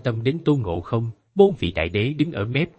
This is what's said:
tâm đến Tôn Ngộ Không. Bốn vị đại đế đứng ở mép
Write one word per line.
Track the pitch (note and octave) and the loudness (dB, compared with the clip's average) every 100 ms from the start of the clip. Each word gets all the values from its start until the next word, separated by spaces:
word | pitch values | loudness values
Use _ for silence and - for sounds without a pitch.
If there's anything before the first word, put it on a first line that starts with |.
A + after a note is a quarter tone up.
tâm | B2+ A2+ | -2 -2
đến | A#2 E3 D#3 | -2 0 2
Tôn | C#3+ | 0
Ngộ | G2 E2+ | 0 -4
Không. | - A#2 A#2 - _ - | -2 -2 -2 -6 _ 4
Bốn | G3 D#3+ | 4 4
vị | F2 | -2
đại | D#2+ E2+ | -2 -2
đế | G2 A#2 | 0 0
đứng | D3+ D#3 | 0 -2
ở | C3 G#2+ | -2 -2
mép | C3+ E3+ | -2 -2